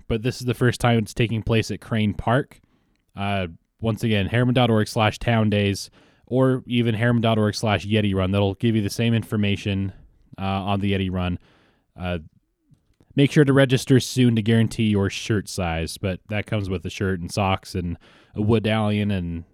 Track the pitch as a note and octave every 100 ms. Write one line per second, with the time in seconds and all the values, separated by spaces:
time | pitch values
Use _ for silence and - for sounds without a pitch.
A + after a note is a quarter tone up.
0 | - A2+ A#2+ - B2 A2+ B2 - B2 A#2+
1 | G#2+ - A#2 A2+ - A2+ G#2 G2 - A2+
2 | G#2+ - - A#2+ - - _ _ _ _
3 | _ - G2+ G2+ F#2 E2+ _ _ A2+ G#2
4 | A#2 G#2+ F#2 A#2 B2+ B2+ B2 A2 G#2+ -
5 | G#2+ - - A2+ G#2+ G#2 G2+ G2 - _
6 | _ _ _ A#2+ C3 B2+ - A#2+ A#2 G#2+
7 | A#2+ A#2+ A2+ A2 G#2+ - A2+ G2+ F#2+ A2
8 | G#2 F#2+ F#2 G2+ G2+ F#2+ A#2 A2 G2+ -
9 | A#2 A#2 G#2 A2 G2+ G2 G#2+ G2 G2 -
10 | - _ _ - G2 G2 F#2+ G2+ G2+ G2
11 | F#2+ F#2 F2+ F2+ - _ _ _ _ -
12 | F2+ F2 D#2 _ _ _ _ _ _ _
13 | _ - C#3+ - C#3 C3+ C3+ C3+ - C3
14 | - - B2 A2+ G#2+ A2+ A2 - A2 G#2
15 | G2 - - G#2+ - - F2 E2 E2 -
16 | G2+ F2 _ G#2 G2 G#2+ G2 F#2 F#2 -
17 | G2+ F#2 E2 - F#2+ F#2+ - F#2+ F2 F2
18 | - _ _ - G#2+ A2+ G#2+ A2 G#2+ G#2
19 | G#2 G2 F2 E2 E2+